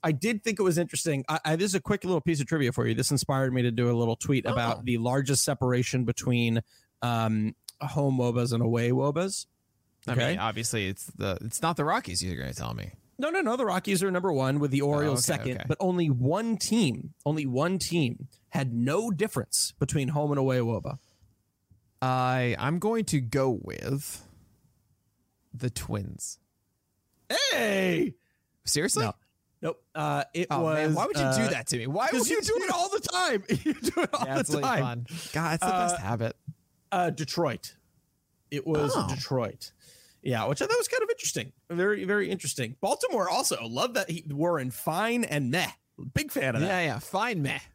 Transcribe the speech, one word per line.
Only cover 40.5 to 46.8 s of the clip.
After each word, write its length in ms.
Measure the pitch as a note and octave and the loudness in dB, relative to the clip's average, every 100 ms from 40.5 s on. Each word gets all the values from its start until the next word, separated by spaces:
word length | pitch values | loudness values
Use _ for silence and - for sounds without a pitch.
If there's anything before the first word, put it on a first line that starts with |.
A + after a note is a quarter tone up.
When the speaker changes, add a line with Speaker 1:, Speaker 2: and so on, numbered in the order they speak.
| D3 | -2
Speaker 1:
I 40 | G4+ | 0
thought 120 | A#4+ | 0
was 100 | A4 | 2
kind 160 | B4+ | -2
of 60 | G#4+ | 0
interesting. 420 | A#4 - - A#2+ - _ | -2 -4 -6 -8 -12 _
Very, 340 | E3+ F#3+ G#3 F#3+ | -2 0 0 0
very 240 | G#3 F3+ | 0 0
interesting. 460 | F#3 C#3+ - A#2 C3 | -4 -6 -4 -6 -4
Baltimore 480 | G3 C4+ B4 D4 F3+ | -2 0 0 0 0
also. 360 | F#3 - - A2+ | 0 0 -2 -4
Love 260 | A#2+ A#3+ A#3 | -2 -2 -2
that 140 | G3 | -2
he 140 | E3 D#3 | -6 -6
wore 300 | C#3+ E3+ E3 | -2 0 2
in 120 | B2+ | -2
fine 520 | - - D#3+ A3 A#3+ | -4 -2 0 2 0
and 280 | A3+ D3 B2+ | 0 0 0
meh. 180 | D3+ E3+ - _ - B2 | 0 -2 -6 _ -16 -6
Big 180 | - D4+ | -4 -2
fan 240 | - C3+ A2+ | 0 0 0
of 60 | |
that. 60 | F3 | 2
Speaker 2:
Yeah, 140 | F#3 | 2